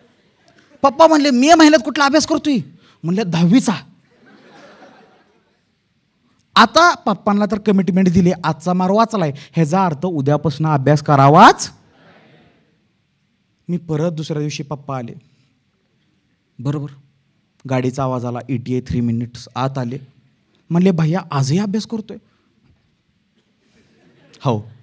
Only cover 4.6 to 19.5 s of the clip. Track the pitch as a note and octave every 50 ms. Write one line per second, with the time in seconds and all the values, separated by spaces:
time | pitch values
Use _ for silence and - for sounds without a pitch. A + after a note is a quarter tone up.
4.6 | - - - - - - _ _ _ _ _ _ _ _ _ _ _ _ _ _
5.6 | _ _ _ _ _ _ _ _ _ _ _ _ _ _ _ _ _ _ - G3
6.6 | A3+ A#3 - D#4 E4+ F4 D4 - - A#3+ G3 - - G#3+ G3+ G3+ G#3 F#3+ A3 G3+
7.6 | G#3 G#3+ G3 G3 F3+ F3+ F3 F#3 G3 G#3 E3 G3 F3 F3+ F3+ E3+ - D#3+ D#3 -
8.6 | - F3+ F3+ F#3 F#3 F#3 G3 G#3+ A3+ A3 A3+ G3+ E3+ D3 C3+ - - - - E3+
9.6 | E3 C#3+ E3+ F#3+ F#3+ F3+ D3 C3+ F3+ F#3+ F3 D3 C3+ C#3 D3 D3 - E3 - -
10.6 | D#3 D#3 D#3 C#3 C3 - D3+ D3 - - D3 C3+ C3+ C#3+ D3+ F3 A3 C#4+ - -
11.6 | - - - _ _ _ _ _ _ _ _ _ _ _ _ _ _ _ _ _
12.6 | _ _ _ _ _ _ _ _ _ _ _ _ _ _ _ _ _ _ _ _
13.6 | _ - F3 E3+ E3+ D#3+ D#3+ D3 D#3+ F3 E3 D#3 D#3 - D#3+ D3+ D3+ D3+ - -
14.6 | D3 C#3 D3+ C#3 C#3 - C3+ C3 A#2+ A2+ - - _ _ _ _ _ _ _ _
15.6 | _ _ _ _ _ _ _ _ _ _ _ _ _ _ _ _ _ _ _ -
16.6 | A#2+ C#3+ D3 D#3 - C#3+ - - _ _ _ _ _ _ _ _ _ _ _ _
17.6 | - B2 C3 B2+ B2+ C3 B2 C#3+ C3+ C3 B2+ B2+ A#2 B2 A#2+ A#2 A#2 B2 C#3 A#2
18.6 | A2+ B2 B2+ B2+ B2 - - B2 A#2+ A#2 A2+ A#2 A#2+ A#2 - - - -